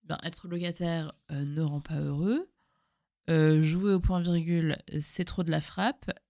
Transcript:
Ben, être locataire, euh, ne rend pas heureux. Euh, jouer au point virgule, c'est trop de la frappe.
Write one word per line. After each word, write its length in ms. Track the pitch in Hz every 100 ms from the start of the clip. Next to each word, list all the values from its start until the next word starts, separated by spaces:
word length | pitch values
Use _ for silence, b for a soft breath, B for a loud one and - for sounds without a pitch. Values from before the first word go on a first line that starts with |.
Ben, 140 | 156 156
être 240 | 170 - 180
locataire, 640 | 175 175 170 175 165 156 - _
euh, 120 | 143
ne 180 | 143 147
rend 200 | 160 147
pas 180 | - 156
heureux. 500 | 147 143 180 262 370 _ _ _ _ _ _ _ -
Euh, 320 | 160 156 156
jouer 320 | 156 170 202
au 60 | 190
point 220 | 175 180
virgule, 560 | 175 170 165 170 160 - - 151
c'est 240 | 147 - 180
trop 180 | -
de 80 | 170
la 100 | 156
frappe. 560 | - - 196 185 - - _